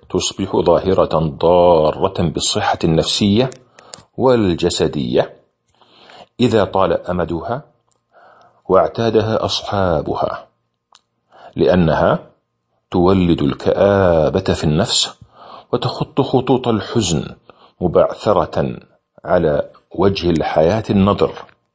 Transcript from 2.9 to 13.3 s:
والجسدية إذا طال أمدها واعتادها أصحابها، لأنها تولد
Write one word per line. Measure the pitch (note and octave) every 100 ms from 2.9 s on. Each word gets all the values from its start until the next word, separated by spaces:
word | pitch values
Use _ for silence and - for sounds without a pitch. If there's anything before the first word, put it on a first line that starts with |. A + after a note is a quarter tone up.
| D#2+ - - G#2 G#2 C3 - _ _ - - - -
والجسدية | B2 A#2+ G2 E2+ F2 - E2 D2 A#1+ B1 - - _ _ _ _ _ _ - - - -
إذا | A#2+ G#2+
طال | F#2 G2 F2+ E2 -
أمدها | F2+ E2 E2+ F2+ B2+ - _ _ _ _ _ - _ _ _ -
واعتادها | F#2 E2 - A#2 A2 G#2 G#2+ -
أصحابها، | - - G2+ F#2 D#2 - - - - - _ _ _ _ _ _ _ _ - - -
لأنها | C3 F3+ D#3+ C#2+ F2+ E3 - _ _ _ _ _ _
تولد | F#2+ F2 F#2+ F2